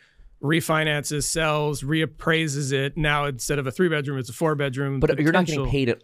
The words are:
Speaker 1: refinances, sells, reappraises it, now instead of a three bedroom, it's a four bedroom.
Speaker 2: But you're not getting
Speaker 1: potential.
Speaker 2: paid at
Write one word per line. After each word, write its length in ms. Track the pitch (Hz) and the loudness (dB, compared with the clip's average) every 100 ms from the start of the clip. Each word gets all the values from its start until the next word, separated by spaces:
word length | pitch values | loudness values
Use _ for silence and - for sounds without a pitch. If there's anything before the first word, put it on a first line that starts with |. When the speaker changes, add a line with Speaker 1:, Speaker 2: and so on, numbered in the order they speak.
| _ _ - - | _ _ -20 -6
Speaker 1:
refinances, 840 | 139 165 156 156 156 147 135 151 | 0 0 2 0 2 0 -2 -4
sells, 580 | - 165 160 151 147 135 | -2 0 2 2 0 -2
reappraises 920 | 135 156 156 - - 160 160 139 139 | -2 0 0 -2 0 0 0 -2 -2
it, 240 | 135 139 - | 0 -2 -2
now 280 | 151 147 143 | 0 0 -2
instead 320 | 123 - 143 | -4 -4 -2
of 80 | 131 | -2
a 40 | |
three 180 | - 180 | 0 2
bedroom, 300 | 151 139 135 | 2 -2 -4
it's 100 | 117 | -6
a 40 | |
four 200 | - 165 | -2 0
bedroom. 460 | 147 143 127 139 135 | 0 -2 -2 -2 0
Speaker 2:
But 180 | 156 147 | 2 2
you're 140 | 151 | 4
not 140 | 180 170 | 4 2
getting 140 | 147 | 0
Speaker 1:
potential. 60 | 131 | 0
Speaker 2:
paid 180 | 139 123 | 2 0
at 100 | - | 0